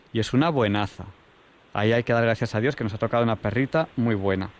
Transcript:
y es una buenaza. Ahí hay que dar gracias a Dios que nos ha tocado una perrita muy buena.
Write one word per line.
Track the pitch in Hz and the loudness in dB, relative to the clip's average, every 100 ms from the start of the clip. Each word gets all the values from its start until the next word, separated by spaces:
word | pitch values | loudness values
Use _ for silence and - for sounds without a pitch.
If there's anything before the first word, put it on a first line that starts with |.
| _ | _
y | 113 | -4
es | 107 | 0
una | 127 165 | 2 2
buenaza. | 143 107 104 101 - 92 - _ _ _ _ _ | 2 2 0 -2 -6 -18 -20 _ _ _ _ _
Ahí | 101 107 | -2 2
hay | 117 | 2
que | 120 | 2
dar | 117 | 2
gracias | 113 113 120 107 | 2 0 -2 -2
a | |
Dios | 127 | -2
que | - | -2
nos | 113 | -6
ha | 107 | -4
tocado | 113 117 | -2 0
una | 117 107 | 0 0
perrita | 107 110 135 160 160 - | -2 -2 0 0 -2 0
muy | 117 104 | 0 0
buena. | 98 95 92 - | 0 -2 -4 -10